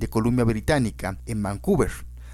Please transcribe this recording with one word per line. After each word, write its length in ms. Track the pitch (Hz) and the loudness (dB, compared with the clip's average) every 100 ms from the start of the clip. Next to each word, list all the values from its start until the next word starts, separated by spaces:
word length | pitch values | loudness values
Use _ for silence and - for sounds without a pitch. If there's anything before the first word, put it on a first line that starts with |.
de 80 | 113 | -2
Columbia 360 | 113 117 123 | 0 2 4
Británica, 760 | 117 107 - 151 113 - 95 98 - | 4 2 2 2 2 -2 -6 -6 -6
en 180 | 110 | -4
Vancouver, 480 | 98 101 - 180 101 - - - - | -2 -2 2 2 2 -2 -12 -14 -16